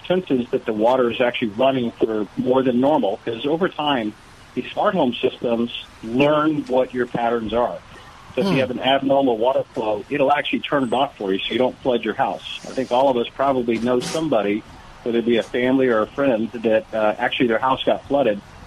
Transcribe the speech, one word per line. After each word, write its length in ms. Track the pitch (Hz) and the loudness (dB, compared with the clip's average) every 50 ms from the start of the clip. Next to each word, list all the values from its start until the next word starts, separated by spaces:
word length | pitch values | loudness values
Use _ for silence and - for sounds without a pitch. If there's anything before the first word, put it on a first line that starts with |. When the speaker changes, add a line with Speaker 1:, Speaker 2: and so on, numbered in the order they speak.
| - | -2
Speaker 1:
senses 380 | - 180 185 180 - 143 123 117 - | -2 0 0 0 0 0 0 0 -2
that 140 | - 127 - | -4 -4 -2
the 80 | 120 110 | -4 0
water 360 | 107 110 117 131 131 123 117 | 2 2 4 4 4 2 2
is 100 | 113 113 | 2 0
actually 280 | 123 120 - - 127 110 | 0 0 0 -2 -4 -4
running 400 | 98 110 131 135 135 131 120 117 | -2 0 0 2 2 0 -2 -4
for 360 | - - - 113 110 107 101 - - | -2 -2 -2 -2 0 -2 -4 -4 -4
more 260 | - - 123 123 135 | -4 0 2 2 2
than 180 | 127 131 120 120 | 2 2 2 2
normal, 400 | 131 139 156 143 110 95 107 - - | 2 4 2 2 2 -2 -4 -4 -6
'cause 220 | - 113 113 131 | -6 -6 -4 -2
over 200 | 143 160 165 190 | -2 0 0 -2
time, 460 | 170 - - 151 147 143 123 110 104 104 - - - - - - - - | -2 -2 -4 -2 -2 0 0 -2 -4 -6 -10 -16 -20 -20 -20 -20 -8 -8
these 160 | 127 120 - - | -8 -8 -4 -4
smart 200 | 135 165 208 202 | -2 0 0 2
home 220 | 180 147 120 117 | 2 2 0 0
systems 560 | - - 123 - - - 123 117 113 120 120 - - - - - - - | 0 -2 -2 -2 -2 -2 -2 0 0 -2 -4 -6 -10 -14 -16 -18 -14 -10
learn 600 | 113 117 127 143 147 151 151 156 156 156 147 127 | -4 0 2 4 4 4 4 2 2 0 -2 -2
what 260 | 127 123 127 127 127 - | 0 0 0 0 0 -2
your 140 | 127 123 | -4 -2
patterns 440 | 120 - 120 120 117 120 120 110 104 | -2 -2 -2 0 0 0 -2 -2 -2
are. 260 | 107 120 120 104 87 82 - - - - - - - - - - - | 0 0 0 0 -2 -8 -14 -18 -20 -20 -20 -20 -20 -20 -20 -6 -4
So 60 | - | -2
if 60 | 196 | 0
you 60 | 196 165 | 2 2
Speaker 2:
Hmm. 60 | 135 | 0
Speaker 1:
have 120 | 127 123 | 0 -2
an 80 | 120 107 | -4 -2
abnormal 560 | 104 127 139 135 135 135 139 139 139 127 117 | 0 2 2 2 2 2 2 4 4 2 2
water 260 | 107 113 127 135 139 127 - - | 2 2 2 2 0 -2 -4 -6
flow, 300 | 135 113 107 107 101 95 - | -4 -2 -2 -2 -4 -4 -6
it'll 200 | 135 143 135 139 | -2 0 2 2
actually 280 | 143 143 139 - - 117 | 2 2 0 -2 -4 -4
turn 240 | - - 151 143 135 | -2 -2 -2 0 0
it 100 | 113 113 | 0 0
off 240 | 123 139 - - | 0 0 -2 -4
for 160 | - 107 95 95 | -4 -4 -2 -2
you 60 | 95 | -2
so 140 | 98 110 113 | -2 -4 0
you 40 | |
don't 220 | 117 127 123 - - | 0 0 0 -2 -2
flood 220 | - 135 123 117 110 | -2 -2 -2 0 -2
your 100 | 107 98 | -4 -2
house. 460 | - 131 104 82 76 - - - - - | -2 -2 -2 -4 -6 -10 -14 -14 -14 -14
I 60 | 92 | -8
think 200 | 95 131 127 120 | -6 -6 -4 0
all 180 | 123 127 139 139 | 2 2 4 4
of 80 | 127 | 2
us 100 | 120 117 - - | 0 -2 -4 -2
probably 460 | - 135 139 135 127 120 123 113 113 | -2 0 0 0 0 0 0 0 0
know 200 | 117 123 127 123 | 0 0 0 0
somebody, 600 | 123 - - 160 160 156 131 107 101 101 104 110 - - - - - - - - | 0 -2 -4 -4 -2 0 0 2 2 0 -2 -2 -6 -10 -18 -20 -20 -20 -20 -8
whether 160 | - 123 113 | -4 -2 0
it 80 | 117 110 | 0 2
be 120 | 117 120 | 2 2
a 60 | 110 101 | 2 0
family 440 | - - 123 123 127 131 135 131 | -2 -2 0 2 2 2 2 4
or 140 | 127 117 107 | 2 2 2
a 60 | 107 | 0
friend, 440 | - - 139 139 139 120 107 113 107 | -2 -2 0 0 2 2 0 -2 -4
that, 340 | - 120 110 113 110 110 - - - | -6 -2 0 2 2 2 0 -2 -2
uh, 220 | 110 107 104 98 | 0 0 0 0
actually 300 | - 120 123 - - 127 | 0 -2 -2 0 0 2
their 120 | 117 113 107 | 2 2 2
house 220 | - 131 110 - - | 2 0 0 0 0
got 220 | - 110 98 - | 0 -2 -2 -2
flooded 320 | - 139 143 135 113 104 101 - - - - - | -2 0 2 2 0 0 -2 -6 -14 -20 -20 -20